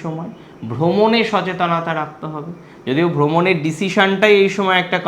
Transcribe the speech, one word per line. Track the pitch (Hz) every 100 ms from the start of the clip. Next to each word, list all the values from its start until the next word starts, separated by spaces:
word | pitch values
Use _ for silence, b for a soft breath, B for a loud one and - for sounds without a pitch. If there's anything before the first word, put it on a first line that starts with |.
সময়, | 165 160 170 - B B 110
ভ্রমণে | 117 165 196 214 226
সচেতনতা | 220 202 180 175 175 170 165
রাখতে | 160 151 - 156
হবে। | 156 143 139 B B -
যদিও | 135 170 147
ভ্রমণের | 147 165 180 175
ডিসিশনটাই | 156 160 196 190 190 196 214 202
এই | 196 190
সময় | 190 185
একটা | 175 180